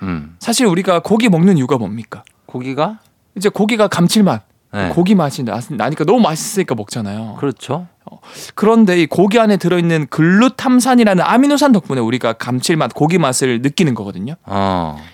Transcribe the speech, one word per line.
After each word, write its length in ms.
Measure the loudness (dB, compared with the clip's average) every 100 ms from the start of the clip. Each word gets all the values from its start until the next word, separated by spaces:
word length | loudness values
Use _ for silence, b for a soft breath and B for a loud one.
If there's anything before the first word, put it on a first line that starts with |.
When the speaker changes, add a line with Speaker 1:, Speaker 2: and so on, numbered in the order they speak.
Speaker 1:
음. 340 | -8 -8 -10 -12
Speaker 2:
사실 280 | -4 0 2
우리가 340 | 0 0 0
고기 280 | 0 0 2
먹는 280 | 4 4 2
이유가 200 | 2 -2
뭡니까? 440 | -2 -10 -12 -18 -20 _ _
Speaker 1:
고기가? 540 | -12 -8 -4 -4 -6 _ _ _
Speaker 2:
이제 140 | -4 -4
고기가 400 | 0 0 2 0
감칠맛, 540 | 2 2 4 2 0 -8 _ _
Speaker 1:
네. 160 | -4 -2
Speaker 2:
고기 260 | 0 2 2
맛이 260 | 2 -4
나-, 160 | -6 -6 -6
나니까 360 | -4 -4 -2
너무 160 | 2 2
맛있으니까 560 | 2 -2 -6 -4 -4 -4
먹잖아요. 580 | -6 -8 -8 -8 -10 -8
Speaker 1:
그렇죠. 480 | -8 -6 -8 -8 -8 _ -20
Speaker 2:
어, 120 | -20 B B B
그런데 460 | -2 2 4 4 4
이 40 | 0
고기 300 | 2 2 4
안에 160 | 2 2
들어있는 500 | 0 0 0 -2 -2
글루탐산이라는 1120 | 0 2 4 2 0 0 2 4 4 4 2 2
아미노산 460 | 4 4 2 4
덕분에 280 | 2 0 -4
우리가 340 | -2 -2 -2
감칠맛, 600 | -4 -4 -4 -2 0 -2
고기 240 | 0 0 2
맛을 420 | 0 0 -2 0
느끼는 320 | -2 0 0 -2
거거든요. 380 | -6 -10 -12 -12
Speaker 1:
어. 520 | -8 -4 -2 -2 -4 -8 -16